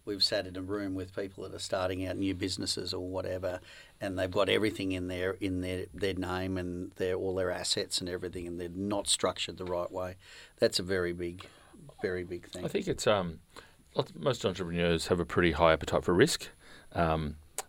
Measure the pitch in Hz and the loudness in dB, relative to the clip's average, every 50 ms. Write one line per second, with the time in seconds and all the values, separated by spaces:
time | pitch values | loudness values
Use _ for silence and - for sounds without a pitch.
0 | _ 110 104 95 - - 110 101 92 92 90 95 92 92 104 104 101 95 95 92 | _ -6 0 0 2 2 2 0 0 -2 -6 -8 -4 -2 -2 -2 -2 -2 -2 -4
1 | 92 92 - 104 101 95 - - 95 95 98 98 - - 98 95 92 92 95 92 | -4 -6 -6 -6 -6 -6 -8 -10 -12 -10 -8 -8 -4 -2 0 0 0 0 0 0
2 | 95 92 90 85 98 98 92 90 101 92 92 - 101 90 - 104 95 92 92 92 | -2 -2 -2 -2 -2 -2 0 -2 -2 -4 -2 -2 -2 -2 -2 -2 -4 -4 -4 -6
3 | 90 90 92 92 95 95 92 92 92 90 90 90 - - - - - - - - | -6 -4 -4 -4 -4 -2 -4 -2 -2 -2 -4 -4 -8 -14 -20 -20 -20 -20 -12 -6
4 | 107 98 92 92 92 92 87 104 98 92 104 104 107 107 95 - 98 95 92 90 | -6 -4 0 0 0 0 2 2 4 6 6 4 4 2 2 0 -2 -2 -2 -2
5 | 90 90 90 90 90 95 92 - 104 95 92 90 90 90 92 90 92 95 - 95 | -2 -2 -2 -2 0 -2 0 0 -2 0 0 0 0 0 -2 -2 -4 -6 -6 -2
6 | 101 98 92 90 90 90 92 92 92 95 95 92 90 87 87 87 92 - - - | -2 -2 0 -2 -2 -2 -2 -2 -2 -2 -2 -2 -2 -4 -4 -6 -8 -8 -6 -2
7 | 95 92 92 95 95 95 92 95 92 90 90 87 90 - - 107 95 - - - | -2 0 0 0 0 0 0 0 0 0 0 -2 -2 -2 -2 -2 -2 -2 -2 -4
8 | 95 90 90 90 92 90 87 92 87 87 85 85 87 85 87 95 98 101 104 101 | -2 -2 -4 -4 -4 -6 -6 -6 -6 -6 -6 -6 -6 -6 -4 -4 -2 0 0 0
9 | 98 - - - - 92 90 - - - 87 87 92 90 90 87 87 - 92 92 | 2 0 2 2 2 0 0 -2 -6 -8 -6 -8 -6 -4 -2 -2 -2 -4 -4 -4
10 | 92 90 90 - - - - - - - _ - 117 110 - - 90 90 98 92 | -6 -6 -8 -10 -16 -20 -20 -20 -20 -20 _ 2 2 4 4 2 0 0 0 2
11 | 87 87 87 85 87 87 87 92 - - - - - - - - - - - - | 2 0 -2 -2 -4 -6 -6 -8 -14 -18 -20 -20 -20 -20 -20 -20 -20 -20 -8 -4
12 | - 95 92 90 87 90 87 87 - - - 92 175 156 - - 185 180 135 - | -4 -2 -2 -2 -4 -6 -8 -10 -10 -12 -10 -8 -6 -4 -4 -2 -2 -2 -4 0
13 | - 120 107 98 90 85 80 - - _ - - - - - - _ _ _ - | 2 4 4 4 2 -2 -4 -8 -14 _ -20 -20 -20 -20 -20 -20 _ _ _ -2
14 | 127 - - 170 156 143 120 - - 101 90 98 92 85 85 87 85 85 85 80 | -2 -2 -6 -4 -2 -2 0 0 0 -2 -2 -2 -4 -2 0 2 4 4 4 4
15 | - - 92 87 85 - - - 87 85 78 78 85 82 80 80 - - - 73 | 4 2 2 2 2 2 2 4 4 4 6 8 8 8 8 6 4 2 0 2
16 | - - 87 90 135 170 - - - - - - - - - - - - - 90 | 4 4 6 6 6 6 6 0 -4 -10 -16 -20 -20 -20 -20 -20 -20 -6 0 2
17 | 85 80 80 80 76 73 73 76 - - - - - | 2 4 4 2 0 -2 -6 -8 -14 -12 -12 -12 -12